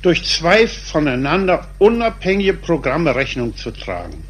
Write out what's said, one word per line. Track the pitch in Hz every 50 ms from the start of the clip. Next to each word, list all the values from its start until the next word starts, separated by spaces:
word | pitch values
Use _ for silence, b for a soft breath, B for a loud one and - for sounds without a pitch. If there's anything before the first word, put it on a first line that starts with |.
| -
durch | 180 170 - -
zwei | - - - 160 170 185 220 226 220
voneinander | - - - - - 160 151 147 123 123 131 139 156 190 196 185 180 147 - - - -
unabhängige | 190 208 233 233 233 226 - - - 180 190 196 202 190 190
Programme | 165 - - 170 151 131 139 127 156 170 156 127
Rechnung | 127 135 131 - 131 123 120 110
zu | - - 123
tragen. | 113 - - - 95 87 87 85 - - - -